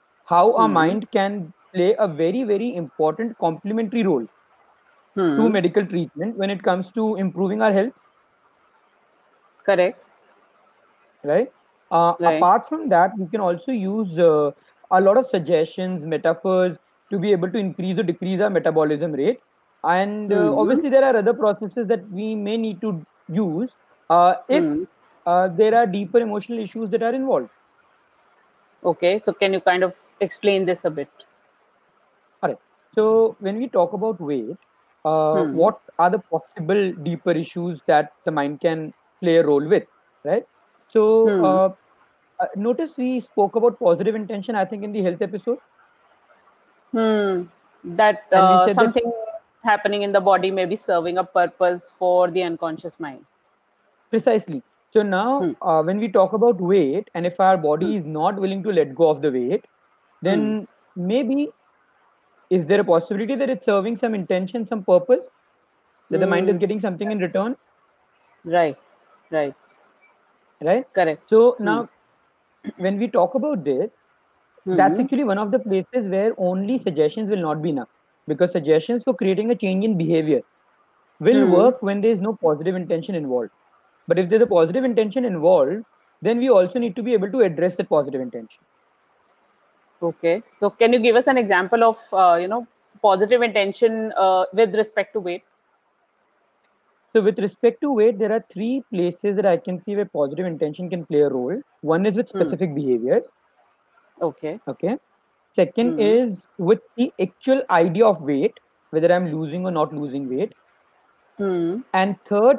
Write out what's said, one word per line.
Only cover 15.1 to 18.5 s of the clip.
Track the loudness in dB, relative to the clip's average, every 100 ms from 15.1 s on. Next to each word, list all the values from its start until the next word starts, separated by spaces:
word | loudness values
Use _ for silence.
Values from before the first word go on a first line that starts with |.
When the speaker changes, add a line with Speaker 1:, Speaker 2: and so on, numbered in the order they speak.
| 4
Speaker 1:
of | 2
suggestions, | -4 0 0 0 -4 -6 -6 -6
metaphors | -2 -2 -2 0 0 0 -2 _ _ -8
to | -4
be | 0
able | 0 0
to | -4
increase | -4 -4 -4 -2
or | -2
decrease | -4 -4 -2
our | 0